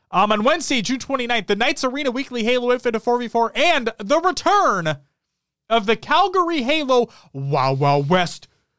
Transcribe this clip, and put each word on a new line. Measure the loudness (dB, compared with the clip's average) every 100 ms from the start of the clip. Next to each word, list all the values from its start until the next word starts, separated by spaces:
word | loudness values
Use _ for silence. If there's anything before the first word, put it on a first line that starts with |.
| _
Um, | 0 2
on | 2
Wednesday, | 2 0 0 -2
June | -2 -6
twenty-ninth, | -4 -6 -2 -4 -2
the | 0
Knights | 0 0
Arena | -4 -2 -4
Weekly | -4 -6 -4
Halo | -2 0 0
Infinite | 0 -2 -2
four | -2 -2
v | 0
four | 0 0
and | 2 2 2 -2 -8
the | -2 0
return | 0 0 2 4 4 0 -2 -6 _ _ _ _ _ _ _
of | -2
the | 0 -2
Calgary | 0 2 2 2 0 -2
Halo | 0 -2 2 0 0 -6 _
Wild | -10 -2 0 0 2
Wild | 2 2 2
West | 2 0 -6 -18 _ _